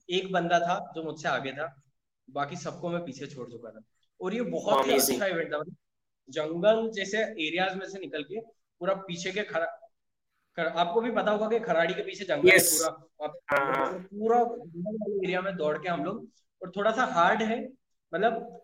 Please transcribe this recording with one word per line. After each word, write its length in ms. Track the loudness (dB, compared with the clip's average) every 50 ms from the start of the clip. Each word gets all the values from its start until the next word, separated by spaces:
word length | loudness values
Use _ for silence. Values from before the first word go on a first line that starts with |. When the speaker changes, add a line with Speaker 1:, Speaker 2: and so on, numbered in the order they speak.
| _ -4
Speaker 1:
एक 220 | -2 -2 0 0
बंदा 280 | 0 0 2 4 2 2
था 320 | 4 2 0 -2 -4 -6 -10
जो 80 | -8 -8
मुझसे 240 | -8 -8 -6 -4 -2
आगे 240 | -2 -2 -2 -6
था, 300 | -6 -6 -8 -10 -10 -14 _ _ _ _ _ _ _ _ _ -10
बाकी 260 | -6 -6 -6 -6 -6
सबको 340 | -8 -8 -8 -8 -6 -4 -4
मैं 160 | -4 -4 -4
पीछे 220 | -6 -10 -12 -12 -12
छोड़ 220 | -12 -12 -14 -14
चुका 200 | -14 -16 -16 -16
था। 120 | -18 -18 -20 _ _ _ _ _ _ _
और 120 | -6 -4 -2
ये 80 | -2
बहुत 440 | -2 -4 -4 -4 0 2 2 4 4
ही 60 | 4
Speaker 2:
Amazing। 220 | 4 4 4 2 2
Speaker 1:
अच्छा 120 | 0 0
इवेंट 280 | 0 0 -2 -2 -4 -4
था, 60 | -6
मतलब 160 | -6 -8 -12 -16 _ _ _ _ _ _ _ _ _ -8
जंगल 600 | -6 -4 -4 -2 -2 2 4 6 6 6 2 0
जैसे 260 | -2 -4 -4 -2 0 0
एरियाज 580 | 0 -2 -2 -4 -4 -2 0 0 0 0 -2
में 100 | -4 -8
से 140 | -10 -10 -12
निकल 240 | -10 -8 -8 -8 -8
के 160 | -8 -8 -10 -10 -12 _ _ _ _ _ _
पूरा 140 | -2 -2 -2
पीछे 380 | -2 -4 -8 -8 -6 -6 -4
के 120 | -4 -4 -4
खरा-, 480 | -2 -2 -2 -2 -2 -4 -10 -16 -20 _ _ _ _ _ _ _ _ _ _ _ _ _ -2
खर-, 180 | -2 0 2 2
आपको 240 | 0 2 2 2
भी 100 | 2 2
पता 200 | 0 2 2 2
होगा 160 | 2 2 2 2
कि 120 | 0 0
खराड़ी 340 | 2 2 4 4 4 2 2
के 80 | -2
पीछे 240 | -4 -6 -8 -8 -4
जंगल 240 | -2 0 6 8 10
है 80 | 10 10
Speaker 2:
Yes। 100 | 8 6
Speaker 1:
पूरा, 200 | 4 2 0 0 -2 -6 -12 -20 _ -10 -8
आप 100 | -8 -8 -10 -4 0
Speaker 2:
हाँ, 240 | 2 2 4 2 2
हाँ। 240 | 2 0 0 -2 -6
Speaker 1:
पूरा 380 | -10 -12 -8 -4 0 2 4 4 4
जंगल 540 | 2 -2 -6 -12 -12 -12 -8 -6 -6 -6 -4
वाले 280 | -4 -4 -2 -2 -2
एरिया 160 | 0 0 -2
में 160 | -2 -2 -4 -2
दौड़ 200 | 0 0 0 -2
के 120 | -2 -4
हम 140 | -2 -2 -2
लोग, 260 | -4 -4 -6 -10 -14 _ _ _ _ _ _
और 100 | -14 -8 -4
थोड़ा 160 | 0 0 2
सा 140 | 2 2 0
हार्ड 360 | 2 4 4 6 6 4 4
है। 280 | 2 0 0 -2 -4 -8 -12 _ _ _ _ _ _ _ -2
मतलब 480 | 0 2 2 2 0 -4 -10 -14 -18